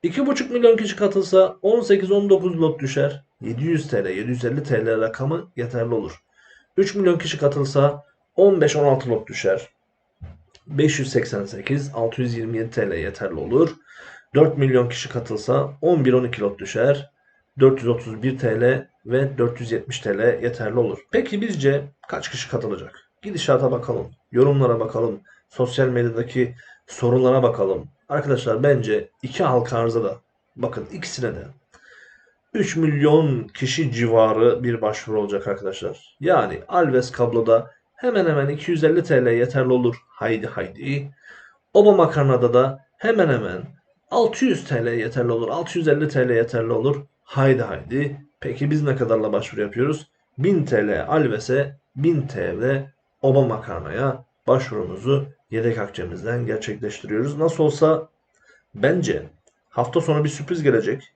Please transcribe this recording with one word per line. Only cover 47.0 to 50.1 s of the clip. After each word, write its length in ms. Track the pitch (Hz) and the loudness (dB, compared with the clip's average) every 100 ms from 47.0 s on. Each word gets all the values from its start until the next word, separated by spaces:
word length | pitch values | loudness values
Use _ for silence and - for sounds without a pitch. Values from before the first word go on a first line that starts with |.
| - _ | -6 _
Haydi 380 | _ 139 135 123 | _ 0 2 2
haydi. 640 | 110 87 - 127 143 143 - _ | 0 -8 -6 -4 -4 -8 -18 _
Peki 320 | - 120 147 | -10 -4 -2
biz 120 | 151 | 0
ne 120 | 147 127 | 0 0
kadarla 380 | 113 113 107 | 0 0 0
başvuru 280 | 101 110 107 | -2 -4 -6
yapıyoruz? 460 | 104 110 139 151 - | -4 -2 -2 -2 -8